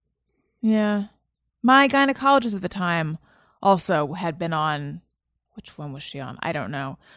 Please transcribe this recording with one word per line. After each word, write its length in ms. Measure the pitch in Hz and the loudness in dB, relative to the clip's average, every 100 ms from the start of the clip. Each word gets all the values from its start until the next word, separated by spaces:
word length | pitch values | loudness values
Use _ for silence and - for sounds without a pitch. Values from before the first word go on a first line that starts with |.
| _ _ _ _ _ _ | _ _ _ _ _ _
Yeah. 440 | 220 214 208 208 202 _ _ _ _ _ | 0 2 2 -2 -4 _ _ _ _ _
My 260 | 233 269 277 | 4 6 6
gynecologist 680 | 277 277 262 277 277 240 | 4 2 2 4 4 2
at 60 | 202 | -4
the 80 | 180 | -6
time 480 | 196 180 170 156 160 _ _ _ _ | -4 -2 -2 -2 -6 _ _ _ _
also 500 | 196 185 - 160 147 | 2 2 2 0 0
had 260 | 175 170 160 | -4 -6 -4
been 140 | 170 | -4
on, 480 | 156 156 147 147 165 - _ _ _ _ | -2 -2 -2 -6 -12 -16 _ _ _ _
which 240 | - - - | -20 -20 -16
one 140 | 147 | -14
was 80 | 139 | -12
she 180 | - 139 | -14 -12
on? 180 | 127 - | -12 -8
I 100 | 165 | -8
don't 180 | 156 123 | -6 -6
know. 280 | 143 135 - _ | -8 -10 -12 _